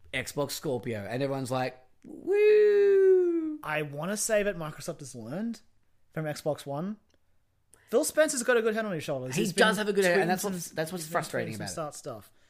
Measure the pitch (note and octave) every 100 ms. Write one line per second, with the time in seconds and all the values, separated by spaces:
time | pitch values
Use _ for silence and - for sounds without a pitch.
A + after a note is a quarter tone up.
0 | - C3 - D3 C#3 - D#3 B2 B2 G#2+
1 | G2 B2+ C#3 C3+ B2 B2+ B2+ - _ _
2 | - - - G#4 G#4+ G#4+ G#4 G4+ G4+ G4
3 | F#4+ F#4 F4 E4+ D#4 D4+ D#3 D3+ D3 D3
4 | F3 G#3 - G#3 G3+ F3 D3+ - - D3+
5 | C3+ A#2+ A2 E3+ A#3 A3 _ _ _ _
6 | _ D#3+ D#3 C#3+ D#3 C#3 C#3 C#3+ F#3+ G#3+
7 | _ _ _ _ _ _ _ _ _ A#3
8 | - - G#3 C4+ A#3+ A#3 A3 A3 G#3+ D#3+
9 | D#3 C3+ B2+ D3 G3+ D#3+ A3 G#3 G#3 G3
10 | F#3 F3+ E3+ F#3 G3+ F3+ - D#3 D#3+ F3+
11 | D#3 E3+ D#3 B2 A2+ G#2+ G2+ E3+ D3+ -
12 | C#3+ G#2+ - _ _